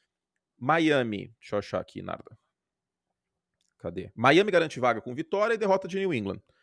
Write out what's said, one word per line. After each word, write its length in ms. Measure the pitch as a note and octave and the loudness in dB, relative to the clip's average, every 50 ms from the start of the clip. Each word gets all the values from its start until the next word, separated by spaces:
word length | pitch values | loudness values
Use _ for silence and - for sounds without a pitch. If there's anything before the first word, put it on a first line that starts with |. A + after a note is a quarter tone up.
| _ _ _ _ _ _ _ _ _ _ _ - | _ _ _ _ _ _ _ _ _ _ _ -8
Miami, 760 | A#2+ C3 D#3 E3+ E3 D#3 D3 C#3 B2 A#2 G#2+ G2 F#2+ - - _ | -2 0 2 2 4 4 4 2 2 0 -2 -6 -8 -10 -14 _
deixa 160 | - - - | -12 -6 -4
eu 40 | G#2 | -4
achar 200 | G2 - - F#2 | -4 -2 -4 -6
aqui, 220 | F2+ - - F#2+ | -6 -6 -12 -12
Narda. 360 | F#2 F#2 F2+ - - - - - _ _ _ _ _ _ _ _ _ _ _ _ _ _ _ _ _ _ _ _ _ _ _ _ _ _ _ _ | -10 -10 -10 -12 -12 -18 -20 -20 _ _ _ _ _ _ _ _ _ _ _ _ _ _ _ _ _ _ _ _ _ _ _ _ _ _ _ _
Cadê? 320 | - F2 F2 F#2 F2+ - - | -10 -10 -8 -8 -10 -10 -6
Miami 360 | - A2+ C3 D3 F3 G3+ G#3+ | 2 4 6 6 6 4 4
garante 280 | F#3 F3 D#3+ D3+ - C#3 | 4 2 2 2 -2 0
vaga 220 | A#2+ B2 A#2 A2 | 0 0 0 0
com 140 | - B2+ B2 | -4 -10 -10
vitória 380 | C3 D#3+ - - G3 G#3 A#3 A#3 | -10 -8 -4 -2 0 0 0 0
e 40 | A3 | 0
derrota 300 | A3 G3 F3 D3+ - F3+ | 2 2 0 0 0 -4
de 100 | F3 F#3+ | -6 -4
New 160 | G3 F#3+ D#3+ | -2 -2 -2
England. 280 | A#2 G#2 G2 F#2 G2+ - _ _ _ | -2 -2 -4 -6 -8 -12 _ _ _